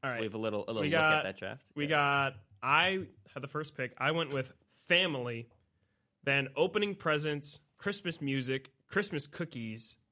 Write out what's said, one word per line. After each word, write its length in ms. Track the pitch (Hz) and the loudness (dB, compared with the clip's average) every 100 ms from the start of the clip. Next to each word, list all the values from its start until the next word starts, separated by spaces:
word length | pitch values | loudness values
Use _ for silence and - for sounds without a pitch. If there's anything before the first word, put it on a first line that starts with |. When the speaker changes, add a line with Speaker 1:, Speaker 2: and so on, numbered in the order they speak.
Speaker 1:
So 60 | 135 | -4
Speaker 2:
All 40 | |
right. 60 | 120 | -4
Speaker 1:
we 40 | 110 | -4
have 100 | 110 | -2
a 40 | |
little, 240 | 110 104 - | -2 -2 -2
a 20 | |
little 140 | 113 | -2
Speaker 2:
We 80 | 147 | 2
Speaker 1:
look 100 | 160 | 4
at 120 | 156 | 6
Speaker 2:
got, 120 | 156 | 4
Speaker 1:
that 140 | 95 95 | 2 -6
draft. 260 | 95 117 _ - | -8 -10 _ -6
Speaker 2:
we 80 | 147 | 0
Speaker 1:
Yeah. 40 | |
Speaker 2:
got, 460 | 151 143 139 135 123 - - | 2 4 4 2 -2 -20 -8
I 420 | 127 147 180 190 180 - - | 4 4 4 0 -6 -12 -16
had 100 | - | -12
the 40 | 135 | -8
first 280 | 147 151 - | -8 -8 -6
pick. 180 | 127 - | -8 -2
I 140 | 139 | 0
went 220 | 160 156 | 0 0
with 180 | 139 127 - _ - - | -2 -6 -10 _ -20 2
family, 640 | 175 185 139 120 117 117 _ _ _ _ _ _ _ | 2 4 0 -4 -6 -10 _ _ _ _ _ _ _
then 260 | - 139 131 139 | 0 0 0 0
opening 400 | 175 208 202 196 | 2 2 0 0
presents, 640 | 165 151 151 147 147 - _ _ | 0 0 0 -2 -4 -8 _ _
Christmas 440 | - 202 180 160 | -6 -4 -4 -4
music, 500 | 143 135 127 131 135 _ _ | -2 0 0 -4 -6 _ _
Christmas 400 | 196 202 147 - | -2 0 -2 -6
cookies 720 | - 170 123 113 110 - - _ | -6 -8 -6 -8 -6 -6 -8 _